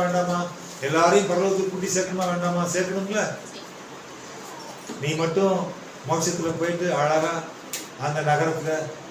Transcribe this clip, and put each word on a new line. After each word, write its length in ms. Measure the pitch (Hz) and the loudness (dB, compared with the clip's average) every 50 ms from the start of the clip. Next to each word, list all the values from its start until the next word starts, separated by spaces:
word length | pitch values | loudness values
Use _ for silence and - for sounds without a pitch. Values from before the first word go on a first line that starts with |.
| 180 | 2
வேண்டாமா? 340 | 175 175 180 180 175 175 175 175 175 - - - - - - | 2 2 2 2 2 2 0 -2 -2 -6 -10 -14 -14 -8 -4
எல்லாரையும் 480 | 135 139 151 165 170 180 190 202 190 165 | -2 2 4 6 6 8 8 6 6 6
பரலோகத்துக்கு 440 | 175 180 190 196 190 185 185 - - | 4 4 4 4 4 2 2 0 -2
கூட்டி 160 | 185 185 - 170 | -2 -2 0 0
சேர்க்கணுமா 340 | 185 180 - 180 185 185 180 | 0 0 0 0 0 0 0
வேண்டாமா? 300 | 175 175 175 175 175 175 170 - - | 0 0 0 0 2 2 0 2 0
சேர்க்கணும்ல. 480 | 180 185 185 196 196 190 196 214 214 180 151 139 - - - - - - - - - - - - - - - - - - - - - - - - - - - - - - - - - | 0 0 0 0 -2 -2 0 0 0 0 -2 -4 -8 -10 -12 -14 -14 -14 -14 -14 -14 -14 -14 -16 -16 -16 -16 -16 -16 -14 -14 -14 -14 -12 -12 -14 -14 -14 -14 -14 -12 -12 -10 -8 -6
நீ 80 | 135 151 160 | -4 -2 0
மட்டும் 420 | 160 165 165 - 196 196 190 185 170 - - - - - - - - - | 0 0 2 4 4 4 4 4 2 0 -2 -6 -10 -12 -14 -14 -10 -4
மோட்சத்துல 440 | 131 165 165 175 180 170 170 165 165 160 156 | 0 0 2 2 0 0 0 0 -2 0 0
போயிட்டு 280 | 165 175 175 170 180 175 151 | 0 0 0 0 0 2 2
அழகா 400 | 143 147 151 156 156 160 170 165 165 160 - - - - - - - - - - - 135 | 4 4 4 4 4 4 2 0 -2 -4 -8 -12 -14 -10 -8 -8 -8 -8 -10 -10 -6 -4
அந்த 140 | 147 151 156 | -2 -2 0
நகரத்துல 480 | 147 151 147 156 165 160 - - 123 156 - - - - - - - - | 2 2 4 4 4 2 0 -2 -2 -2 -2 -2 -2 -6 -8 -10 -12 -14